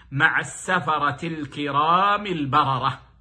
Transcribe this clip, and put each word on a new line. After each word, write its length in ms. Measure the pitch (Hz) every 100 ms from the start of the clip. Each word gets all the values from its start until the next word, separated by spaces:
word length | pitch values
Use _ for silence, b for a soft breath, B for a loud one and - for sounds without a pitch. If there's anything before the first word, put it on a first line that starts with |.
| b
مع 280 | 135 156 131
السفرة 880 | 160 - - 180 156 151 143 139 170
الكرام 1000 | 156 139 147 143 139 156 175 202 208 208
البررة 760 | 170 139 147 135 131 135 - - _